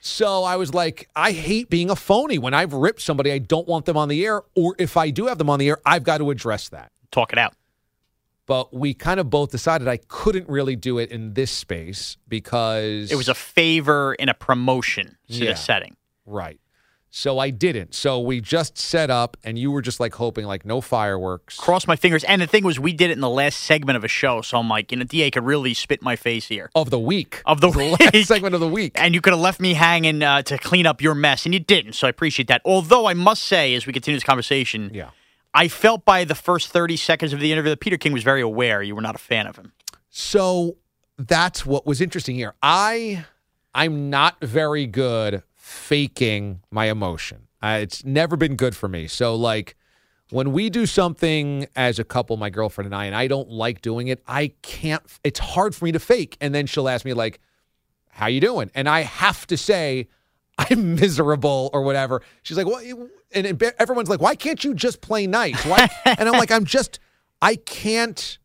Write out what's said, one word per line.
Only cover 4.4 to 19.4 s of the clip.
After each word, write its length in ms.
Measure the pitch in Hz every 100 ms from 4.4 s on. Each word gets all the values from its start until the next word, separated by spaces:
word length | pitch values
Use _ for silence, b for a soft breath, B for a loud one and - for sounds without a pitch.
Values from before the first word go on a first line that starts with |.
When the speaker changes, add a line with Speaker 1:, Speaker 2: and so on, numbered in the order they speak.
| -
Speaker 1:
or 200 | - 170 185
if 180 | 180 -
I 140 | 160
do 160 | 131 233
have 120 | 233
them 120 | 147
on 80 | 143
the 100 | 139
air, 100 | 151
I've 200 | - 170
got 140 | 135 156
to 120 | 147
address 380 | 131 117 107 -
that." 220 | 71 58 _ _
Speaker 2:
Talk 220 | - 117
it 60 | 117
out. 160 | 117 _ _ _ _ _ _ _ _ _ _
Speaker 1:
But 260 | 131 127
we 220 | 127 143
kind 240 | 131 165 185
of 100 | 156
both 220 | 147 143
decided 380 | 123 - 160 127
I 80 | 120 _
couldn't 400 | - 202 196 175
really 280 | 139 135 127
do 220 | 127 123
it 120 | 117
in 240 | 117 110
this 160 | 104 131
space 680 | - - 85 82 95 - - _
because 840 | 110 - 120 113 110 107 107 104
Speaker 2:
It 60 | 139
was 120 | 127
a 60 |
favor 800 | 127 - - 165 160 147 147 139
in 140 | 131 135
a 60 |
promotion 840 | 120 - 127 127 127 - - 95 _ _
sort 140 | 117
of 60 | 117
Speaker 1:
Yeah. 60 |
Speaker 2:
setting. 420 | 113 - 107 - _ _ _ -
Speaker 1:
Right. 340 | 104 82 78 _ _ _ _ _
So 280 | - 143 131
I 100 | 135
didn't. 440 | 120 180 123 87
So 260 | - 143 127
we 200 | 120 127
just 380 | 107 160 156 -
set 320 | - 165 156
up, 260 | 123 120 -